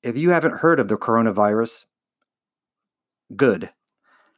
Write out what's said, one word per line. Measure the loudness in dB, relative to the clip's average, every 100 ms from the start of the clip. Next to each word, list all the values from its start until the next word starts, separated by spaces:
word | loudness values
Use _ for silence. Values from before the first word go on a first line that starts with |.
if | -8 -2
you | 0
haven't | 2 0 0
heard | 0 2
of | 0
the | -2
coronavirus, | 0 2 2 2 0 0 -4 -8 _ _ _ _ _ _ _ _ _ _ _ _ _ _ _ 0
good. | 0 0 -6 _ _ _ _ _ _